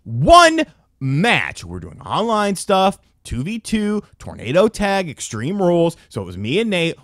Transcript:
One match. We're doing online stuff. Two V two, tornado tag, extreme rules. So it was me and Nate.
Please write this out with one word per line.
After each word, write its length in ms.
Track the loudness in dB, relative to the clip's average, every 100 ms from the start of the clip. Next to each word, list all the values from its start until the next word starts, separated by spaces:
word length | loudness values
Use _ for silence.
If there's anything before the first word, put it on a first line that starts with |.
One 600 | -8 0 8 8 8 4 -4 _ _ -8
match. 640 | -4 0 2 0 -2 -10
We're 160 | -12 -12
doing 220 | -14 -16
online 560 | -6 -4 -2 0 -2 -2
stuff. 400 | 0 2 2 0 _ _
Two 200 | -10 -8
V 160 | -6 -8
two, 440 | -4 -2 -2 -4 -6 -16
tornado 480 | -16 -12 -2 2 2
tag, 420 | 0 -2 -2 -4
extreme 520 | -8 -10 -6 -4 -2
rules. 360 | 0 2 0 -2 -12
So 120 | -10
it 40 | -10
was 120 | -8
me 220 | -4 -2
and 100 | -2
Nate. 260 | -2 -2 -6